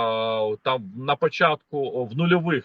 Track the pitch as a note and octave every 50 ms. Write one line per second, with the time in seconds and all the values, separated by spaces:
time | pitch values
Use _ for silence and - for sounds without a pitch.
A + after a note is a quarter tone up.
0 | A#2 A2+ A2+ A2+ A2+ A2+ A2 A2 G#2+ G#2+ G#2+ - - C3+ C3 B2 G#2 F#2+ G2+ A#2+
1 | C3 C#3+ C#3+ - E3 D3+ - - F3+ D#3+ D3+ - _ _ - C#3+ C3+ A#2 - B2+
2 | B2 G#2+ A2+ D3 E3+ E3+ F3+ F3 D#3+ E3+ D#3 B2+ -